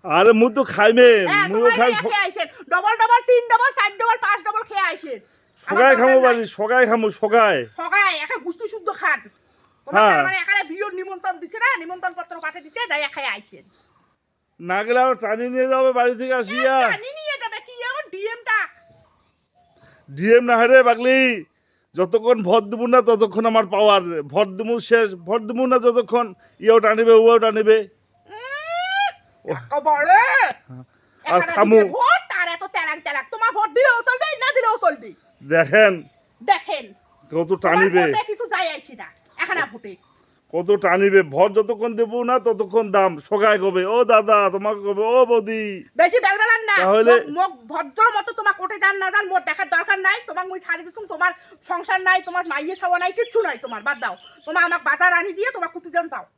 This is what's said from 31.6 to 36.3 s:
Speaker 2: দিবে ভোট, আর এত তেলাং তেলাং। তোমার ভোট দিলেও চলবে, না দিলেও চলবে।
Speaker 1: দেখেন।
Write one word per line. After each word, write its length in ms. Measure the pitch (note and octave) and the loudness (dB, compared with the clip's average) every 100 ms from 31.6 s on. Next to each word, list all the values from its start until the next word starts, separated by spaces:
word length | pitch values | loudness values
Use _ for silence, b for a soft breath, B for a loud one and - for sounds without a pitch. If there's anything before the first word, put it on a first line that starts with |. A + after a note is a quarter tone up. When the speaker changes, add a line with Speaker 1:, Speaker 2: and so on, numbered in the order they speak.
| - - | 4 4
Speaker 2:
দিবে 120 | G4+ | 2
ভোট, 420 | A#4 B4 F5+ - F#4 | 0 0 0 -2 -6
আর 80 | F4 | -6
এত 160 | E4+ | -8
তেলাং 360 | F#4+ F#4+ D#4+ D#4 | -8 -8 -6 -8
তেলাং। 240 | D4+ C#4+ C4 | -8 -10 -10
তোমার 200 | A4 A4+ | -4 -4
ভোট 180 | G#4+ G#4+ | -2 -2
দিলেও 320 | D4+ C5+ A#4+ | 2 2 2
চলবে, 360 | A#4+ B4+ D5+ D5+ | -2 -4 -4 -4
না 140 | C5 | -2
দিলেও 240 | C#5+ A#4 A4+ | 0 -2 0
চলবে। 360 | F4+ C#4 A3 - _ _ | -2 -4 -16 -20 _ _
Speaker 1:
দেখেন। 600 | C3+ E3 D3+ G3+ G#3+ F3 - _ _ | 0 0 4 4 4 2 -10 _ _